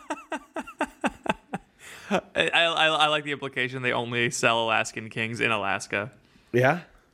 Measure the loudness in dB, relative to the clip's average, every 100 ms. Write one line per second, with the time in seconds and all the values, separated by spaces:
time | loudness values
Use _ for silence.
0 | -10 -12 -10 -12 -10 -12 -12 -6 -6 -4
1 | -6 -4 -4 -6 _ -12 -12 _ -20 -18
2 | -2 -2 -2 -2 2 4 2 4 2 4
3 | 2 2 -2 -6 -6 -4 -4 -2 0 0
4 | 0 0 0 2 2 2 2 2 0 -6
5 | -10 -6 -6 -2 0 0 0 -4 -2 -4
6 | -4 -10 _ _ _ 2 4 2 -6 _
7 | _